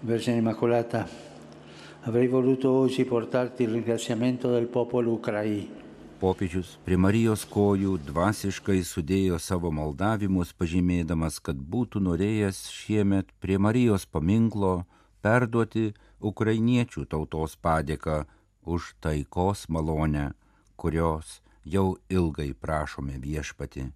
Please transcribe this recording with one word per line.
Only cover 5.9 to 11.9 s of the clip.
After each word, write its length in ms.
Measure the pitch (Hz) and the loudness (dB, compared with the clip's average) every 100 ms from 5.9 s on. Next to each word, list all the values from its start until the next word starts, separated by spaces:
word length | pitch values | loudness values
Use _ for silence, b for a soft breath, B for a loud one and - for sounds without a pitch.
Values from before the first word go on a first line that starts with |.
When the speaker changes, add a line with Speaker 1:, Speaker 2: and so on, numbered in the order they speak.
| - - - | -20 -20 -2
Speaker 2:
Popiežius 600 | 95 92 98 90 87 - - | 0 0 -2 -4 -6 -10 0
prie 100 | 90 | 4
Marijos 460 | 92 107 113 104 - | 6 4 4 2 -2
kojų 520 | - 101 98 98 95 71 | 2 4 4 2 -2 -4
dvasiškai 760 | 73 92 110 98 92 - 95 87 | 0 0 0 -4 -6 0 0 0
sudėjo 520 | - 76 95 95 87 | -6 0 2 2 0
savo 320 | - 92 85 | -2 -2 -2
maldavimus, 840 | 78 76 71 98 110 101 95 87 - | -2 -4 -2 -2 0 0 0 -2 -4
pažymėdamas, 840 | 85 87 90 90 80 82 80 - | -2 2 2 2 0 -2 -2 -4
kad 200 | - 71 | -8 -8
būtų 420 | 69 113 120 | -4 -4 -2